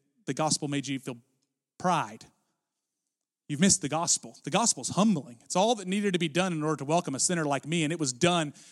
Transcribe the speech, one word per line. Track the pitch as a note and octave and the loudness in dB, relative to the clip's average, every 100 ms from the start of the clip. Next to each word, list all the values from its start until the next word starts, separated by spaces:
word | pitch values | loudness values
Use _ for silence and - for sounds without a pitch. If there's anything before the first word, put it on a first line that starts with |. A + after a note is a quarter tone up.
| _ _ - | _ _ -6
the | C3+ | -2
gospel | D#3 - D3 | 0 0 -2
made | C#3+ B2+ | -4 -4
you | C3+ | -6
feel | C#3 A#2+ _ _ _ _ _ - | -8 -12 _ _ _ _ _ -6
pride, | F3+ E3 A2+ A2 - _ _ _ _ _ _ _ _ _ _ _ - | 0 0 -2 -8 -20 _ _ _ _ _ _ _ _ _ _ _ -10
you've | C#3+ | 0
missed | F#3+ - | 4 4
the | C#3+ | 0
gospel. | D3+ E3+ - A#2 - | -2 0 -2 -4 -16
The | - | -4
gospel's | F3+ A3+ - - | 0 0 0 -2
humbling. | B2+ A3 E3 - A#2+ - | 2 4 4 -2 -14 -4
It's | F3+ | 2
all | G#3+ A#3 | 2 2
that | F#3 | -2
needed | G3+ G3+ F3 | -2 0 0
to | |
be | E3 | -2
done | D#3 F#3 | 0 0
in | D#3+ D3+ | 0 -2
order | D#3 | -2
to | C#3 | 0
welcome | E3+ E3+ C3 | 0 0 -2
a | |
sinner | - E3+ D3+ | 0 0 0
like | C#3 C#3 | -2 0
me, | E3+ D3 | 0 0
and | |
it | E3+ | 0
was | C#3+ | -2
done | B2 E3+ F3 D3 - - | 2 2 4 0 -6 -18